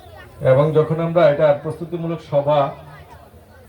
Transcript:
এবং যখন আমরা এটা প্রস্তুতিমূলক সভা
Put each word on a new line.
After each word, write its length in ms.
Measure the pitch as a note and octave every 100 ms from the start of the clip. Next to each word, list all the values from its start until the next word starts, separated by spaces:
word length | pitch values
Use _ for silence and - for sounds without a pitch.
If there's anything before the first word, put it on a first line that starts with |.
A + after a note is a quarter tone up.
| - - - -
এবং 320 | C3+ C3 D#3
যখন 280 | D3+ D3+ D#3+
আমরা 300 | E3 E3+ D#3
এটা 280 | C#3 - C#3+
প্রস্তুতিমূলক 580 | D#3+ D3+ E3+ E3+ E3 E3 -
সভা 420 | C#3+ C#3+ D3 C#3 - - - - - - - - -